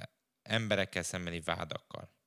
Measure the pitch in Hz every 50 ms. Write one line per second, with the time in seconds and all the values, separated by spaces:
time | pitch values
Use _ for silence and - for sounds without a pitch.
0 | 87 - _ _ _ _ _ _ - - 107 117 113 107 104 98 95 - - 92
1 | 85 - - 92 87 85 85 85 80 82 82 85 85 78 - - - - - -
2 | - - _ _ _